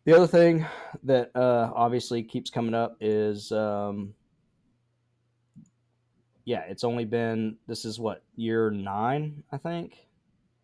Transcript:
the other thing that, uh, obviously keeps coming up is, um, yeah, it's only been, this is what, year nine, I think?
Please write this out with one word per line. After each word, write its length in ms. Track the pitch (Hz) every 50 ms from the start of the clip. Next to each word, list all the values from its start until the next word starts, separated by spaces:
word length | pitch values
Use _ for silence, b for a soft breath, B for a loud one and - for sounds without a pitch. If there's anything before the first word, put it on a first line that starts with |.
| _
the 80 | 147 160
other 120 | 165 180 170
thing 380 | - 170 170 170 165 160 156 B B B B B B B -
that, 280 | 131 135 123 120 123 -
uh, 360 | 127 127 127 123 117 117 117 120
obviously 480 | 117 117 120 120 123 117 - 123 117 110
keeps 260 | 113 - 127 120 -
coming 240 | - 127 117 113 113
up 220 | 117 117 110 - -
is, 500 | 110 107 107 107 107 107 104 104 104 -
um, 640 | 107 107 107 107 104 101 101 104 101 104 101 101 104 _ _ _ _ _ _ _ _ _ _ _ _ _ _ _ _ _ _ _ _ _ _ _ _ _ _ _ _ - - _ _ _ _ _ _ _ _ _ _ _ _ _ _ _ _
yeah, 160 | 123 120 95
it's 240 | 80 87 98 - -
only 200 | 120 117 120 120
been, 520 | 107 117 117 117 113 113 110 110 110 110 - _ -
this 160 | 117 - -
is 140 | 113 110 113
what, 240 | 113 107 95 - _ _ _
year 360 | - 113 113 113 113 113 110
nine, 720 | 107 101 98 98 98 104 107 123 135 147 151 151 147 147 - _
I 60 | - 139
think? 500 | - 165 170 170 170 - - _ _ _ _ _ _ _ _ _ _ _ _ _